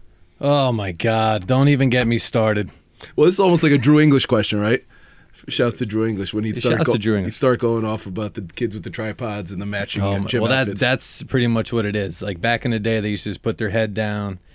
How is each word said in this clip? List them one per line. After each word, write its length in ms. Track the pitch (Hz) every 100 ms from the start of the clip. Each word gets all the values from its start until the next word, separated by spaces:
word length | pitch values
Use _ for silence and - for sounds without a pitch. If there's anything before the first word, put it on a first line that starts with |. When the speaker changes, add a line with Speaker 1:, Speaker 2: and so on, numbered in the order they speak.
| - _ _ -
Speaker 1:
Oh 300 | 139 143 131
my 200 | 113 98
God! 540 | 85 117 110 110 107 92
Don't 220 | 127 143
even 200 | 139 135
get 180 | 123 117
me 120 | 117
started. 520 | - 123 110 104 98 - _ - - -
Speaker 2:
Well, 80 | 160
this 80 |
is 60 | 196
almost 220 | 190 175
like 100 | 160
a 60 | 143
Drew 220 | 120 151
English 260 | 151 139 -
question, 340 | 127 - 104
right? 240 | 104 127 - - - - _ - -
Shouts 300 | - 120 117
to 80 | 117
Drew 180 | 107
English 300 | 113 101 95
when 100 | 107
he'd 140 | 110 117
start 200 | 120 -
Speaker 1:
Shouts 80 | 143
Speaker 2:
go-, 40 |
Speaker 1:
to 40 | 110
Drew 180 | 104 104
English. 180 | 92
Speaker 2:
he'd 20 | -
start 220 | 131 120
going 240 | 117 117
off 220 | 110 107 101
about 280 | 95 104
the 80 | -
kids 320 | 90 - 117
with 80 | 104
the 60 | 107
tripods 600 | 90 110 101 120 104 92
and 100 | 95
the 40 | 101
matching 360 | 104 101 -
Speaker 1:
Oh 120 | 98
Speaker 2:
uh, 40 | 98
Speaker 1:
my, 60 | 98
Speaker 2:
gym 160 | 120
Speaker 1:
well, 80 | 110
that, 120 | 131
Speaker 2:
outfits. 180 | 117 98
Speaker 1:
that's 420 | 127 127 - -
pretty 240 | - 131 120
much 260 | 113 107
what 120 | 117 104
it 80 | 104
is. 240 | 98 -
Like, 180 | 101 87
back 240 | 117 117
in 80 | 123
the 80 | 113
day, 200 | 110 110
they 100 | 104
used 120 | 104
to 60 | 107
just 120 | 95
put 140 | 117 -
their 120 | 107
head 240 | 110 110
down, 460 | 104 107 104 101 95 _